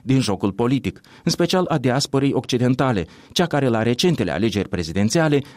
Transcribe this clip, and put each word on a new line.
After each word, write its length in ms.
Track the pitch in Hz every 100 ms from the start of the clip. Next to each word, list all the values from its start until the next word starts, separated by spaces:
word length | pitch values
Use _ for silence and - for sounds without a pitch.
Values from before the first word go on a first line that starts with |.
din 180 | - 131
jocul 320 | 107 95 101
politic, 480 | 98 120 135 95 - - -
în 60 | 175
special 340 | 165 175 185 180
a 100 | 151
diasporii 540 | 123 131 - 135 139
occidentale, 760 | 123 - 123 123 131 135 101 82 - -
cea 140 | - 170
care 220 | 143 131
la 140 | 113
recentele 480 | 113 120 180 143 92
alegeri 380 | 73 110 101 -
prezidențiale 760 | 87 82 87 107 170 160 143 -